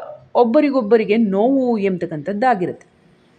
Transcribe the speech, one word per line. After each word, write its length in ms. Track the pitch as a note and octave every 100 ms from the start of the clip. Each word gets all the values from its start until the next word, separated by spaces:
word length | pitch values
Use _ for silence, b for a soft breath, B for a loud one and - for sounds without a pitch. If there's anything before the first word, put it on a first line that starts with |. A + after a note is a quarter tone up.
| - - -
ಒಬ್ಬರಿಗೊಬ್ಬರಿಗೆ 840 | - A#3+ D4 D4 C4 G3+ A3+ F#3+ A3
ನೋವು 600 | G#3+ F#3+ A#3 C#4 B3 A3+
ಎಂಬತಕ್ಕಂಥದ್ದಾಗಿರುತ್ತೆ. 1080 | G3 F3+ D#3+ D#3 C#3+ G#3 B3+ G#3+ E3 A#2 _ _ _ _ _